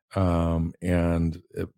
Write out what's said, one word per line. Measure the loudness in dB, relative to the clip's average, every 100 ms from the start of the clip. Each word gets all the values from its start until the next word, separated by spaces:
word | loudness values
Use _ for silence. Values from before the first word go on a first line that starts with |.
| _ -2
Um, | 2 2 2 0 -2 -4
and | -2 0 2 0 -2 -4 -10
it | -10 -10